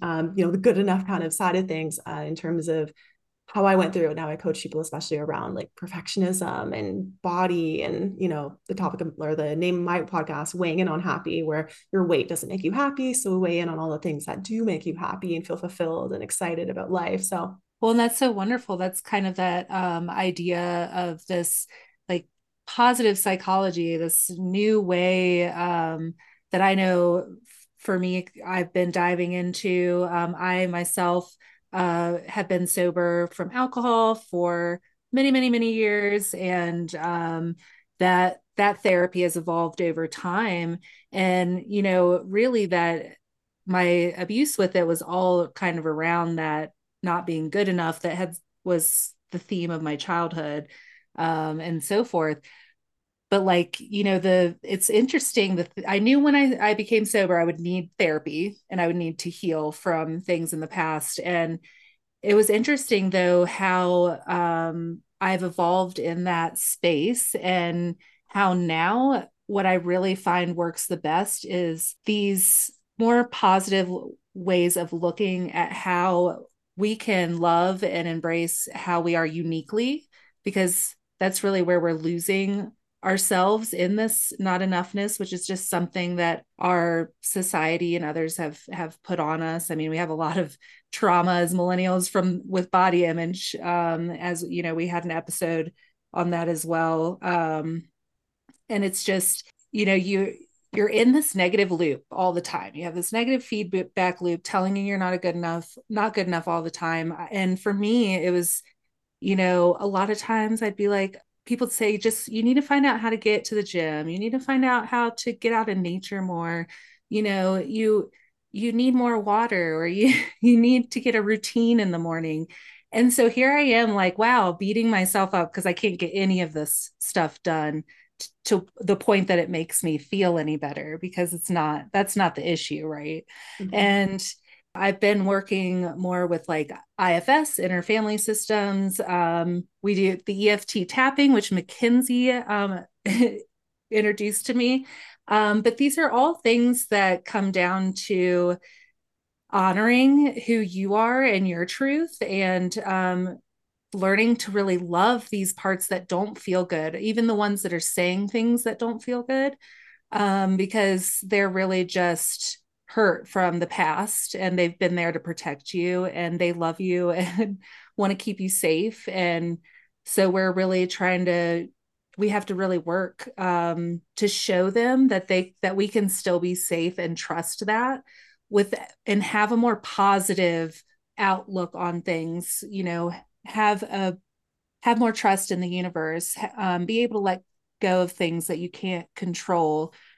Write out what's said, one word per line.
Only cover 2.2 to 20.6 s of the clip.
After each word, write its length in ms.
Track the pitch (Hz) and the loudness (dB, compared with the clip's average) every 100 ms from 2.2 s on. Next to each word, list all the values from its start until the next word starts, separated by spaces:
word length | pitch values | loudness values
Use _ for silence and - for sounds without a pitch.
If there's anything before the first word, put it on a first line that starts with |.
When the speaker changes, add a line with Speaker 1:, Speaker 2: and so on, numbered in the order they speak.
| 151 | -8
Speaker 1:
in 80 | |
terms 320 | 160 165 170 165 | -6 -4 -2 -2
of 220 | 160 151 - _ _ _ _ - | -2 -4 -8 _ _ _ _ -6
how 160 | 208 | 2
I 120 | 196 190 | 4 4
went 160 | 180 | 2
through 180 | 180 156 | 0 0
it. 60 | 160 | -2
Now 120 | 156 | -6
I 60 | |
coach 260 | 156 170 - | -4 -4 -4
people, 200 | - 156 | -6 -6
especially 380 | 160 147 - 147 | -6 -8 -6 -4
around, 360 | 151 151 - | -4 -4 -6
like, 160 | - - - | -8 -10 -14
perfectionism 960 | 185 175 - 202 185 185 180 - - 220 | -12 -10 -6 0 0 0 -4 -4 -6 -6
and 460 | 202 196 190 - | -6 -6 -8 -6
body 600 | 180 180 185 175 160 - | -4 0 0 0 0 -2
and, 360 | - - 190 190 | -4 -4 -4 -2
you 60 | 180 | -2
know, 320 | 151 143 - - | -2 -8 -12 -10
the 80 | |
topic 280 | 190 165 185 | -4 -4 -4
of, 120 | 160 - | -8 -6
or 180 | 156 156 | -4 -2
the 180 | 151 | -2
name 220 | 156 180 180 | 0 0 0
of 60 | |
my 200 | 175 180 | 0 -2
podcast, 500 | - 170 151 147 156 | -2 -4 -4 -6 -6
Weighing 280 | 180 170 170 | -4 -2 0
In 80 | 180 | 0
on 120 | 156 | 0
Happy, 440 | 175 156 165 165 | -2 -4 -4 -4
where 260 | 156 151 156 - _ | -2 -2 -4 -14 _
your 120 | 190 | 0
weight 240 | 175 151 - | 2 2 0
doesn't 200 | 165 - | -6 -6
make 160 | 190 | -4
you 80 | 175 | -2
happy. 420 | 240 277 277 262 | 0 -2 -2 -2
So 240 | 247 196 185 | -2 0 0
weigh 220 | 180 170 | 0 0
in 80 | 170 | -2
on 100 | 160 | -4
all 120 | 160 | -4
the 100 | 151 | -4
things 240 | 170 147 | -4 -6
that 180 | - - | -8 -10
do 220 | 190 220 | -6 -2
make 200 | 220 160 | -2 -2
you 120 | 165 170 | -4 -6
happy 400 | 170 185 185 165 | -6 -6 -4 -6
and 100 | 180 | -6
feel 100 | 165 | -8
fulfilled 560 | 180 - 165 165 - | -8 -4 -4 -2 -4
and 120 | - | -6
excited 460 | - - 180 170 180 | -6 -6 -4 -4 -6
about 200 | 185 - | -6 -4
life. 320 | 180 180 190 | -2 -2 -4
So. 340 | 190 180 185 - _ _ | -4 -6 -8 -12 _ _
Speaker 2:
Well, 120 | 226 | 2
and 80 | 233 | 4
that's 180 | 233 - | 2 2
so 140 | 262 | 0
wonderful. 460 | 202 202 247 - 180 | 0 -2 -2 -4 -4
That's 220 | 185 185 | -4 -6
kind 280 | - 202 190 | -4 -2 -2
of 80 | 185 | -2
that, 340 | 180 180 185 | -2 -2 -4
um, 400 | 185 180 170 175 | -4 -2 -4 -4
idea 800 | - 185 180 175 175 | -2 -2 -2 -2 -2